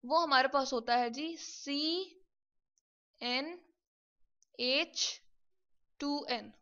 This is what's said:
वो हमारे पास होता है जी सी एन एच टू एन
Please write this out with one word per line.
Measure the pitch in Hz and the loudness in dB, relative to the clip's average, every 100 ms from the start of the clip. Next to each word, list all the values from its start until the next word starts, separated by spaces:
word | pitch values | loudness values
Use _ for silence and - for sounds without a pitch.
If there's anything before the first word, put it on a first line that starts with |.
वो | 247 320 | 4 2
हमारे | 330 269 269 | 6 6 6
पास | 277 262 | 2 2
होता | 254 233 240 | -2 2 2
है | 240 | 2
जी | 240 320 330 | -2 -8 -8
सी | - - 277 285 311 349 370 339 _ _ _ _ _ _ _ _ _ _ | -12 -12 -4 -2 0 -2 -6 -14 _ _ _ _ _ _ _ _ _ _
एन | 240 254 302 359 _ _ _ _ _ _ _ _ _ - | -4 -2 -4 -10 _ _ _ _ _ _ _ _ _ -4
एच | 247 269 339 - - - - _ _ _ _ _ _ _ | 0 0 0 -2 -4 -4 -16 _ _ _ _ _ _ _
टू | 285 285 - | -4 -4 -4
एन | 240 214 - | -6 -6 -20